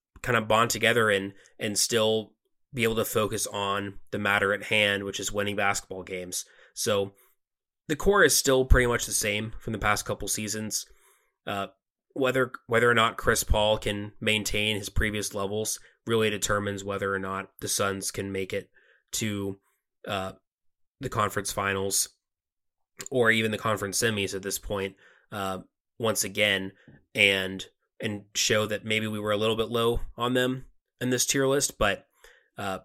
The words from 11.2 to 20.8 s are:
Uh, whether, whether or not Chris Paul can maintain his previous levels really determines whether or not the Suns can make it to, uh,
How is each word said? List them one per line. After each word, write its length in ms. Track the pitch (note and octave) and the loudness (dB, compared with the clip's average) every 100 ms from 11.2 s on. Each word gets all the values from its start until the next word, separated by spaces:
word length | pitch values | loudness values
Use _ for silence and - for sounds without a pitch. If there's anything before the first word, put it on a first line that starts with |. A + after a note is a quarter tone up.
| _ _ - | _ _ -8
Uh, 200 | G2+ G2 _ _ _ _ | -6 -6 _ _ _ _
whether, 380 | - B2+ C3 B2+ - - | -2 0 2 0 -4 -2
whether 220 | A2+ A#2+ | 4 4
or 60 | A#2 | 6
not 200 | A2+ - | 4 2
Chris 280 | A#2 A2+ | 0 0
Paul 340 | - G#2+ G#2+ A2 | 2 2 4 2
can 360 | A2+ G#2 G#2 - | 0 -4 -6 -6
maintain 560 | A2 G#2+ G2 G#2 G#2+ G#2 | 0 0 0 0 0 -2
his 140 | G2+ | -2
previous 440 | - A2 G#2 G2+ | 0 0 -2 -6
levels 460 | G#2 G2 G#2+ A2 - - _ - | -4 -4 -4 -4 -6 -10 _ -2
really 240 | A2+ A2 | 2 2
determines 540 | G#2 - G#2 G2+ G2 | 0 -2 -2 -2 -6
whether 300 | G2 G2 G2 | -6 -4 -2
or 60 | G2 | -2
not 300 | F#2+ F#2+ G2 _ | -4 -6 -8 _
the 80 | G#2+ | -6
Suns 440 | - G2+ G2 F#2+ | -2 0 -2 -6
can 200 | - G2 | -6 -6
make 220 | F#2+ F#2+ | -6 -4
it 160 | G2+ - _ _ _ _ | -6 -8 _ _ _ _
to, 460 | - A2 G2+ G2 F#2+ _ _ _ _ - | -6 -4 -4 -6 -8 _ _ _ _ -8
uh, 260 | G2+ F#2 - _ _ _ _ | -6 -6 -10 _ _ _ _